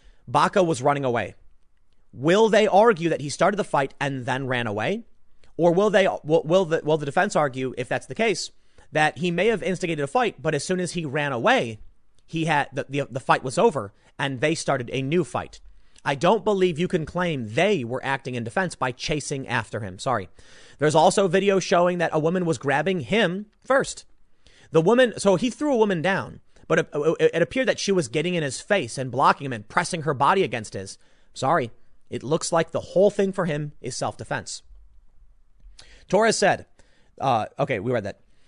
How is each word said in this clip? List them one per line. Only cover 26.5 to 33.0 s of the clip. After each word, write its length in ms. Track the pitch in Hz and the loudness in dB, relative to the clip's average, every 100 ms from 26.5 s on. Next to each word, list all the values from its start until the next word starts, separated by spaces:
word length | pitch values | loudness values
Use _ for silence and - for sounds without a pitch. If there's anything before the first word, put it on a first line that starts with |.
| - - | -16 -2
but 120 | 165 | 0
it, 100 | 156 | 0
it, 380 | 151 151 - 160 165 | -2 0 2 2 2
it 60 | |
appeared 280 | 170 262 240 | 0 0 -2
that 100 | - | -2
she 120 | - | 0
was 160 | 190 123 | 0 0
getting 260 | 156 170 175 | -2 -2 -2
in 80 | |
his 160 | 143 - | -4 -6
face 380 | - 202 123 - | -2 -2 -2 -6
and 140 | 131 | -6
blocking 340 | 120 165 185 139 | 2 2 2 -2
him 80 | |
and 140 | 117 - | -8 -4
pressing 340 | - 175 170 | -4 -2 -4
her 120 | 151 | -4
body 300 | 131 143 190 | 0 2 2
against 300 | 151 120 107 | 0 -2 -8
his. 240 | - 95 - - _ _ | -10 -12 -16 -20 _ _
Sorry. 380 | - 135 165 117 - - - - | -6 0 0 -2 -8 -20 -20 -14
It 120 | 104 | -10
looks 300 | 107 165 - | -4 -4 0
like 200 | 165 - | -2 -2
the 80 | 117 | -4
whole 300 | - 175 | -2 2